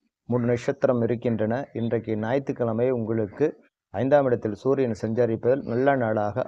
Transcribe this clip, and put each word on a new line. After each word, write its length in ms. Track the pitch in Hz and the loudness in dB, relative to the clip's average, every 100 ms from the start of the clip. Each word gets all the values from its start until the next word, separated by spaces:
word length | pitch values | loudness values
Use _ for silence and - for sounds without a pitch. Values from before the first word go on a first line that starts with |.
| _ _ - | _ _ -4
மூன்று 180 | 120 120 | 0 0
நட்சத்திரம் 540 | 120 - 135 131 123 | 0 -2 0 2 2
இருக்கின்றன. 520 | 113 117 123 110 110 120 143 | 0 0 -2 0 0 -2 -4
இன்றைக்கு 400 | - 113 117 113 107 | -6 -2 -2 -2 -4
ஞாயிற்றுக்கிழமை 720 | 110 139 135 127 120 110 127 | -2 -2 -2 -2 -2 0 0
உங்களுக்கு 560 | 123 110 113 107 - 151 151 _ _ _ | 0 -2 -2 -2 0 -2 -2 _ _ _
ஐந்தாம் 320 | 95 127 143 135 | -4 2 4 4
இடத்தில் 300 | 117 110 101 | 0 -2 -2
சூரியன் 460 | 131 135 127 104 | 0 0 0 -2
சஞ்சரிப்பதால் 600 | 113 113 120 113 113 139 | -2 0 0 2 2 0
நல்ல 320 | - 117 139 135 | 0 0 2 2
நாளாக 500 | 113 110 104 107 | 2 0 -2 -2